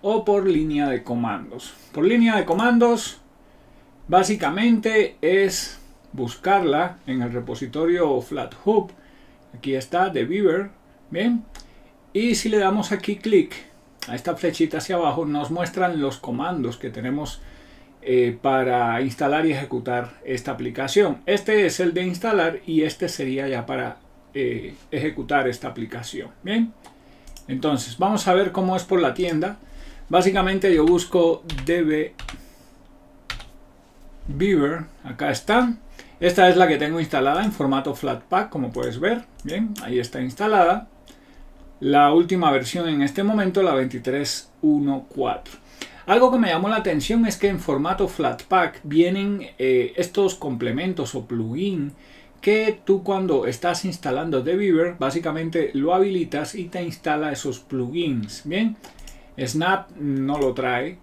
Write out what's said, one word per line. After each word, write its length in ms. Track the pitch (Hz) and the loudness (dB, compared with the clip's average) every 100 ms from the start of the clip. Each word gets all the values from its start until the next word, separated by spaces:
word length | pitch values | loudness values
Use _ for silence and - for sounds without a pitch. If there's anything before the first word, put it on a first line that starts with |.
o 220 | 202 220 | 0 0
por 220 | 208 202 190 | 2 2 4
línea 420 | 160 156 147 143 | 2 2 0 0
de 140 | 123 | -2
comandos. 720 | - 120 117 101 - 123 - - - | -4 -4 -2 -4 -10 -14 -16 -20 -12
Por 120 | - | 0
línea 320 | 170 240 233 214 | 4 6 4 4
de 80 | |
comandos, 760 | - 180 240 233 240 233 - - - _ _ _ - - _ _ - | 2 2 4 6 6 4 -2 -14 -20 _ _ _ -20 -20 _ _ 2
básicamente 1080 | 175 185 214 147 175 233 226 220 220 196 - | 2 4 0 -2 0 4 4 4 2 2 0
es 580 | 156 190 196 - - - - - _ | 2 4 2 -2 -8 -14 -20 -20 _
buscarla 880 | - 120 - 180 196 170 147 175 - - | -8 -8 -4 2 2 2 0 0 -6 -6
en 160 | 131 | -4
el 100 | 120 | -4
repositorio 880 | 120 120 117 131 139 165 175 160 127 | -6 -8 -8 -8 -2 0 2 2 0
FlatHub. 680 | 120 147 123 - - 214 - - - - - _ _ 117 | -2 -8 -8 -4 2 2 0 -12 -20 -20 -20 _ _ -12
Aquí 180 | 135 | -4
está, 360 | 131 131 170 190 | -4 -2 0 0
de 160 | 151 120 | 0 -2
Beaver, 440 | 185 196 170 202 - _ - - | 0 2 0 -4 -14 _ -20 -10
¿bien? 340 | 165 226 233 - - - - - _ _ | -2 0 0 -4 -20 -20 -20 -20 _ _
Y 220 | 196 233 | -2 0
si 140 | 233 226 | 0 2
le 100 | 214 | 2
damos 320 | 190 208 190 | 2 0 -2
aquí 240 | 202 - | -4 -4
clic 400 | 208 226 202 - - - - _ _ - | -4 2 4 4 -4 -20 -20 _ _ -10
a 80 | 120 | -8
esta 180 | 175 | -6
flechita 440 | 170 175 165 160 156 | -2 -4 0 -2 -2
hacia 180 | - 180 | -4 0
abajo, 300 | 165 165 151 | 0 -2 -2
nos 260 | 147 139 | -4 -4
muestran 480 | 170 170 185 180 160 | -4 -4 -2 -2 0
los 180 | 139 120 | -4 -6
comandos 580 | - 120 160 175 120 117 | -8 -6 -4 -4 -6 -6
que 140 | 131 | -12
tenemos, 500 | 113 123 143 147 - - - - - - - | -8 -6 -6 -6 -12 -16 -20 -20 -20 -20 -14
eh, 340 | - 127 120 117 | 0 2 2 0
para 580 | 139 131 127 123 117 113 | 0 2 2 0 0 0
instalar 460 | 131 117 143 147 160 | -4 -2 0 2 0
y 60 | |
ejecutar 640 | 139 135 127 117 123 120 - | -2 -4 -6 -4 -4 -6 -12
esta 260 | - 127 127 | -8 -8 -6
aplicación. 680 | 113 123 120 135 202 196 139 - | -8 -8 -6 0 2 2 0 -2
Este 400 | 202 202 214 185 | -2 2 2 2
es 120 | - | 2
el 160 | 180 | 0
de 80 | 170 | 0
instalar 560 | 180 175 233 208 165 165 - | -4 -4 0 0 0 -2 -2
y 160 | 160 | 0
este 260 | 156 - 170 | 0 -2 -6
sería 380 | - 135 135 139 | -4 -4 -4 -4
ya 180 | 127 | -4
para, 340 | 120 131 120 - - - _ | -4 -6 -6 -10 -20 -20 _
eh, 400 | 139 127 117 - - - | -4 -4 -4 -10 -16 -8
ejecutar 560 | 147 151 147 135 143 127 | -4 -4 -6 -2 0 0
esta 220 | 117 135 | -4 -10
aplicación. 640 | 117 113 120 117 - - - | -10 -10 -10 -10 -12 -14 -14
Bien, 300 | 180 220 226 - - _ _ - - - - | -4 -2 -2 -4 -20 _ _ -20 -20 -20 -10
entonces 500 | 131 151 139 117 - | -4 -2 -2 -4 -2
vamos 300 | 190 214 - | 0 0 2
a 80 | |
ver 160 | 185 190 | 2 2
cómo 240 | 185 185 | 0 0
es 80 | 185 | -2
por 180 | 180 185 | 0 0
la 140 | 170 | 2
tienda. 440 | 170 180 160 180 208 - - - - - | 0 -2 -2 -4 -6 -18 -20 -18 -20 0
Básicamente 680 | 170 180 190 185 190 196 | 2 4 2 0 2 4
yo 100 | 165 | 4
busco 600 | 156 175 175 185 170 165 170 143 | 6 4 2 2 4 2 -4 -8
D 180 | 135 175 | -2 0
B 300 | 156 151 156 - - - - - - - - - - - - - - - - _ _ _ - - - | 0 -2 -4 -8 -16 -16 -20 -20 -20 -20 -20 -20 -20 -20 -20 -20 -20 -20 -20 _ _ _ -20 -18 -12
Beaver, 600 | 139 196 180 143 165 160 - | -2 2 2 2 -2 -10 -16
acá 260 | 139 117 147 | -16 -6 -4
está. 460 | 120 - 226 247 233 - - - - | -4 2 2 2 -2 -10 -20 -20 -2
Esta 300 | 175 175 185 | 0 6 6
es 80 | 180 | 8
la 100 | 175 | 6
que 100 | 147 | 4
tengo 220 | 151 165 | 0 -2
instalada 460 | 156 143 135 156 | -2 0 2 2
en 80 | 208 | -2
formato 420 | 208 139 135 135 | -2 0 0 -2
Flatpak, 540 | 135 139 120 - 185 208 | -6 -6 -6 -2 -2 -2
como 240 | 156 123 | -6 -6
puedes 260 | 120 123 117 | -4 -6 -2
ver. 280 | 175 233 - - | -2 -2 -6 -16
Bien, 300 | - 180 226 208 | -8 -4 -4 -4
ahí 160 | - 123 | -4 -2
está 200 | 120 135 | -2 -6
instalada. 680 | 127 123 208 208 170 208 - - - - - - - - - - | -8 -2 2 4 4 2 -4 -20 -20 -20 -20 -20 -20 -20 -20 -6
La 320 | 135 143 143 | 2 6 6
última 380 | 160 170 185 165 | 6 4 2 2
versión 380 | 135 123 175 170 | 2 0 -4 -2
en 100 | 147 | 0
este 220 | 139 170 | 0 0
momento, 400 | 202 214 190 180 | 0 2 0 2
la 100 | 185 | 2
veintitrés 800 | 135 127 123 117 135 143 - - _ | 2 0 -4 -4 -2 -2 -6 -12 _
uno 460 | 156 147 143 135 135 | 2 2 2 -4 -6
cuatro. 460 | 147 123 - - - - - - - - | -4 -4 -4 -10 -20 -20 -18 -18 -16 2
Algo 220 | 214 254 | 6 6
que 60 | 247 | 6
me 100 | 214 | 2
llamó 200 | 165 196 | 2 0
la 60 | |
atención 500 | 214 214 156 - 233 | 0 0 -2 0 2
es 120 | 226 - | 2 2
que 100 | 202 | 0
en 140 | 185 | 0
formato 480 | - 139 156 185 185 | -2 -2 0 0 -2
Flatpak 720 | - 135 117 - 185 165 - | 0 -2 -2 0 2 2 -4
vienen, 640 | 151 151 175 196 202 202 - - | -2 2 4 2 -2 -4 -8 -2
eh, 340 | 131 127 127 | 2 4 2
estos 400 | - 175 - 190 | -2 -2 2 0
complementos 800 | 185 151 120 120 120 185 170 131 | 0 -6 -4 -2 -2 -2 -4 -6
o 120 | 127 120 | -8 -6
plugin 640 | 120 110 131 196 180 143 - - - - - | -6 -4 -2 -2 -2 -6 -10 -20 -20 -20 -4
que 400 | - 214 220 214 | 2 2 2 -2
tú 200 | - 196 | 0 0
cuando 420 | 185 190 190 139 117 | 2 -2 2 2 0
estás 380 | 127 175 170 | -2 -2 -2
instalando 580 | 190 170 147 131 165 135 | -4 -6 -4 -4 0 -2
The 140 | 131 185 | 0 0
Beaver, 400 | 202 160 175 175 | 4 4 2 0
básicamente 720 | 135 156 165 156 165 165 151 | -2 -2 -4 -4 -2 -2 -2
lo 220 | 139 147 | 0 2
habilitas 600 | 185 196 185 160 147 151 214 | 2 2 0 -2 -4 -6 -8
y 80 | |
te 180 | 170 180 | -8 -8
instala 480 | 170 - - 151 151 | -8 -6 -4 -2 -2
esos 300 | 135 147 123 | -4 -6 -8
plugins. 840 | - 135 123 160 165 127 104 - | -8 -6 -4 -2 -2 -2 -6 -10
Bien, 320 | 147 180 226 214 - - - - - - | -6 -2 -2 -4 -16 -20 -20 -20 -20 -8
Snap 540 | 127 143 175 190 - - | -6 -2 0 0 -4 -8
no 360 | 147 135 135 147 | -4 -2 -2 0
lo 120 | 135 | 0
trae. 460 | 123 127 123 147 180 | 0 -2 -2 -4 -10